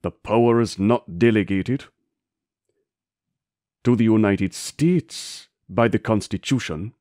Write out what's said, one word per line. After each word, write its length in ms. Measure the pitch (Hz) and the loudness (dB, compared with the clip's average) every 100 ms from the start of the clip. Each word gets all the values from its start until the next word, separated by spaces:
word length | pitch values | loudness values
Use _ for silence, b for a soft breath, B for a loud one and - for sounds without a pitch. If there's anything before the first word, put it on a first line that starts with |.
The 80 | 92 | -10
power 500 | - - 107 120 117 | -10 -2 2 4 2
is 180 | 113 - | 0 -2
not 400 | 101 123 - 85 | 0 0 -2 0
delegated 640 | 117 107 95 98 92 135 - _ _ _ _ _ _ _ _ _ _ _ _ _ _ _ _ _ _ _ | 2 2 0 -4 -4 -6 -8 _ _ _ _ _ _ _ _ _ _ _ _ _ _ _ _ _ _ _
to 120 | - 120 | 0 2
the 80 | |
United 500 | 110 110 107 98 95 | 4 4 2 2 -2
States 960 | - - - 156 180 - - - - - _ _ | -6 -16 -2 0 0 -2 -14 -16 -18 -20 _ _
by 200 | 98 117 | 0 2
the 100 | 101 | 0
Constitution 960 | - 110 - 98 - 131 - 78 101 - | 0 -2 -2 -8 -2 -2 -2 -10 -10 -14